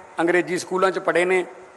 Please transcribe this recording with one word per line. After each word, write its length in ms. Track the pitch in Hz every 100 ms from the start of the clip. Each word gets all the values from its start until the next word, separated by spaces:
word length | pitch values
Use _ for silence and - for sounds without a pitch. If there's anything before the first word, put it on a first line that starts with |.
| - -
ਅੰਗਰੇਜ਼ੀ 380 | 165 180 156 175
ਸਕੂਲਾਂ 320 | - 185 190
'ਚ 80 | 180
ਪੜ੍ਹੇ 260 | 180 165
ਨੇ, 220 | 180 185 175 - -